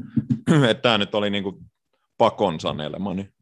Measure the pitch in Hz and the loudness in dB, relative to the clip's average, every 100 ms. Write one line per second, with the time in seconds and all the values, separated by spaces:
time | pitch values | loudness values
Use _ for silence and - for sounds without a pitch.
0 | - - - - - 156 120 - 123 107 | 0 -6 -4 -4 2 4 4 2 2 2
1 | 101 107 104 101 95 85 - _ _ _ | 0 -2 -2 -2 -6 -10 -18 _ _ _
2 | _ - 113 - 98 80 87 73 76 82 | _ 2 2 4 0 0 -4 -6 -8 -6
3 | 98 92 98 _ | -6 -6 -10 _